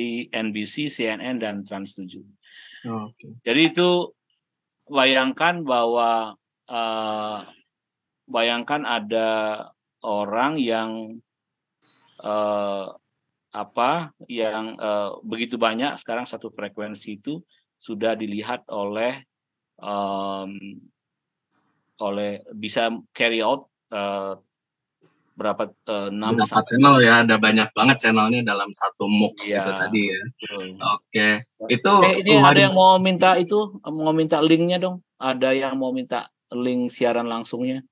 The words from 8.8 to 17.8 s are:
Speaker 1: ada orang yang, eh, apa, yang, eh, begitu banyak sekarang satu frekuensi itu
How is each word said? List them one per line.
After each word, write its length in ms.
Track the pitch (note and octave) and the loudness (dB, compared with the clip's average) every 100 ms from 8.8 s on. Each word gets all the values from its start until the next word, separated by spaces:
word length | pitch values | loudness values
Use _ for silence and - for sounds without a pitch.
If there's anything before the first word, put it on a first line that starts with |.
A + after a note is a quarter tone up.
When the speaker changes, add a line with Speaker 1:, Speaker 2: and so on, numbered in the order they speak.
Speaker 1:
ada 440 | A#2+ A#2 G#2 A2+ A2+ A2 A2 G#2+ - _ _ _ | -2 -4 -2 -2 0 0 -2 -6 -10 _ _ _
orang 560 | A#2 G#2 G2+ A2 C3 D#3+ | -6 -4 -2 0 0 0
yang, 560 | A#2+ A2+ A2+ A2+ A2 A2+ - _ _ _ _ _ - - - - | -2 -2 -2 -8 -12 -16 -20 _ _ _ _ _ -20 -20 -20 -12
eh, 680 | - G#2+ G#2 G#2 G2+ G2 F#2+ - _ _ _ _ _ | -4 -2 0 -2 -4 -6 -10 -16 _ _ _ _ _
apa, 640 | G#2 G2+ - B2 E3 D#3 - - | -12 -8 -2 0 0 -4 -14 -12
yang, 480 | A#2 A2 G#2+ A2 - | -4 -4 -4 -8 -8
eh, 340 | A2 G#2 G2+ - | -4 -4 -4 -8
begitu 320 | A2+ A2+ A#2 A#2+ | -10 -6 -6 -2
banyak 400 | A2+ A2 C#3 - | -2 0 -4 -6
sekarang 320 | - A#2 B2+ | -8 -8 -8
satu 240 | A2+ A2+ | -12 -14
frekuensi 640 | - G2+ - G#2 G#2 - G#2 | -12 -12 -10 -12 -12 -14 -12
itu 240 | B2+ D#3 - _ _ _ | -10 -12 -14 _ _ _